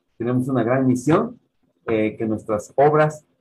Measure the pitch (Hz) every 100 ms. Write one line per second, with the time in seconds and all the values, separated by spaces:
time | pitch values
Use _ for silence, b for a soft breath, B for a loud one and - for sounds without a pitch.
0 | _ _ 117 127 127 131 110 131 131 123
1 | 143 175 233 - _ _ _ _ - 110
2 | 107 107 110 107 - 104 - - 147 151
3 | 151 151 _ _